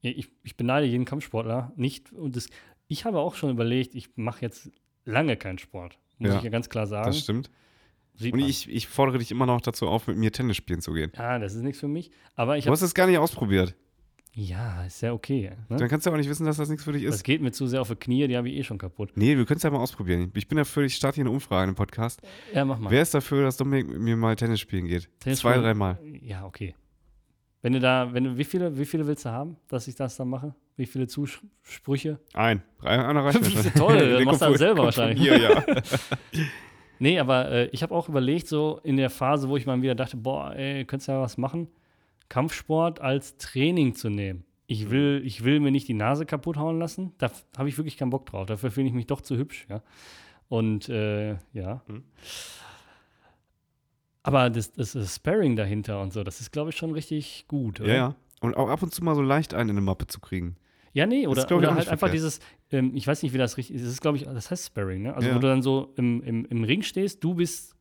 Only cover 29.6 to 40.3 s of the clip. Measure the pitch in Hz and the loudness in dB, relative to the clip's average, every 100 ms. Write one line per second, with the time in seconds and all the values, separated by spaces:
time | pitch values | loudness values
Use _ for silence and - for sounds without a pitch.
29.6 | _ 131 113 127 131 - 127 131 143 139 | _ -8 -8 -6 -8 -6 -6 -6 -8 -12
30.6 | _ - 127 131 127 - 139 - 208 _ | _ -8 -6 -4 -4 -4 -6 -8 -18 _
31.6 | - - - 135 156 147 _ - 117 104 | -20 -16 -4 -2 -2 -8 _ 2 4 4
32.6 | - _ - 113 127 147 139 185 185 104 | -2 _ 2 2 4 4 4 4 4 4
33.6 | 107 151 165 - 143 123 131 139 156 131 | 4 6 8 8 8 6 6 6 6 6
34.6 | 165 196 123 113 113 - - 311 - 427 | 6 6 4 4 2 4 8 8 8 6
35.6 | - 277 - 131 - - - 160 151 - | 6 0 0 -4 -4 -8 -6 -4 -4 -6
36.6 | - - - _ 131 180 131 127 135 127 | -18 -20 -20 _ 2 4 4 4 4 2
37.6 | 120 - 165 170 165 147 127 165 - 151 | 0 -2 -2 -2 0 0 2 0 0 0
38.6 | 151 156 - 135 131 - 131 143 135 139 | 0 -2 0 2 2 0 0 2 2 -2
39.6 | 127 127 131 120 131 127 113 | 0 0 0 0 -2 -4 -4